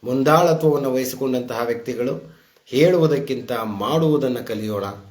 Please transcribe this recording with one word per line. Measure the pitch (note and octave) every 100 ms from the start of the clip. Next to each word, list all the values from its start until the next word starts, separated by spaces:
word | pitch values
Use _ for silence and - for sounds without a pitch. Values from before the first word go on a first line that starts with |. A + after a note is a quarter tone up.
ಮುಂದಾಳತ್ವವನ್ನು | A#2 C3 C3+ D#3 F3 D#3+ D#3 C#3+ C3+
ವಹಿಸಿಕೊಂಡಂತಹ | B2+ B2+ B2 C3+ B2+ B2 A2+ A#2
ವ್ಯಕ್ತಿಗಳು | A2+ - A#2 B2 - - - _ _ _
ಹೇಳುವುದಕ್ಕಿಂತ | B2+ D#3+ F3+ D#3+ C#3+ - B2+ - A#2+
ಮಾಡುವುದನ್ನು | A2+ G2+ G#2 D#3 D#3+ D3 C3 B2 G#2+
ಕಲಿಯೋಣ. | A2 G#2+ G#2 G2 G#2 -